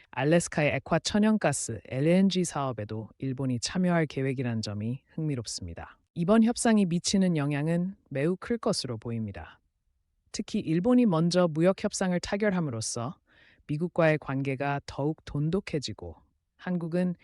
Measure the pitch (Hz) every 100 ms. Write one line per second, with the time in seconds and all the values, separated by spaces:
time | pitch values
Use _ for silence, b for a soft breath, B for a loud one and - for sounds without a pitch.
0 | b - 143 165 - - 147 131 - 165
1 | - 208 214 220 160 139 - 113 - 131
2 | 151 180 196 180 170 151 139 113 104 110
3 | 101 _ 135 131 135 123 - 185 180 175
4 | 156 - 135 131 123 113 107 104 110 131
5 | _ - 156 135 110 - 87 82 - -
6 | _ - 170 226 226 240 240 214 190 170
7 | - 196 185 160 143 147 151 175 185 196
8 | _ 139 151 185 - 233 240 180 127 113
9 | 120 117 107 92 82 - _ _ _ _
10 | _ _ _ - - 220 160 160 208 247
11 | 240 160 170 175 180 151 175 190 208 -
12 | 190 180 - 202 208 185 156 113 107 -
13 | 120 - b b b b - 151 170 -
14 | 160 156 - 135 139 127 143 143 - -
15 | 143 160 - 147 151 185 - 160 - 101
16 | 87 - _ _ _ _ - 180 165 175
17 | 180 175